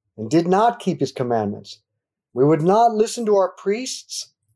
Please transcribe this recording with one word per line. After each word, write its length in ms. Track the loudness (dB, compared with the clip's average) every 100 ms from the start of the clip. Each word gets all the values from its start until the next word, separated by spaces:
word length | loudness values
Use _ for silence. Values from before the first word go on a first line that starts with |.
| _ -12
and 140 | -2
did 160 | 0 2
not 320 | 2 2 0
keep 220 | -6 -4
his 100 | -4
commandments. 720 | -4 -2 -2 -2 -6 -14 -20 _ _ _ _ _
We 120 | 0
would 180 | 2 2
not 320 | 2 4 2
listen 320 | 2 -2 -2 0
to 100 | 2
our 140 | 2
priests 840 | -2 -4 -4 -6 -12 -12 -14 -14 _ _